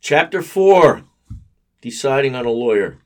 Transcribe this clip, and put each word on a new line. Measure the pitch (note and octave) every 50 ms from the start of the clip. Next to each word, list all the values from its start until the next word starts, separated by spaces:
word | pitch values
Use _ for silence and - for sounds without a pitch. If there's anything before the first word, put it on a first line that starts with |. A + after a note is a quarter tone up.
| _ -
Chapter | D3 D3 E3+ - - F#3
four, | - - - G3 F#3+ G3 G3 F#3 E3 C#3+ G#2 - - _ _ _ _ _ - - - _ _ _ _ _ _ _ _
Deciding | A#2 A#2 - - C#3 C3+ C#3 C#3 C3+ B2+
on | B2+ A#2+
a | A#2+
Lawyer. | A#2 A#2 A#2+ A#2+ A2 G#2 G2 E2+ C2+ - _